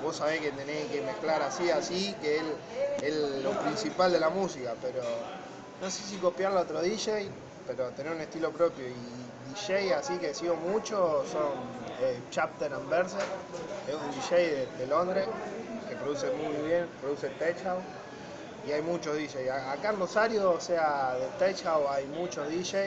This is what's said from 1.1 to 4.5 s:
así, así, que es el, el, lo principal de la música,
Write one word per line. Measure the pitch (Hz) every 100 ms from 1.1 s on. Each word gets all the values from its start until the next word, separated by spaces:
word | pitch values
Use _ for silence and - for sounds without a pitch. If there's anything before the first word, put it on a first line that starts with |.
| 135 156 156
así, | 139 - 175
así, | 151 127 175 202 -
que | 151 151
es |
el, | 160 135 - 214 285 - 143
el, | 151 143 135
lo | 135
principal | 131 147 151 156 147 185
de | 170
la | 160
música, | 185 185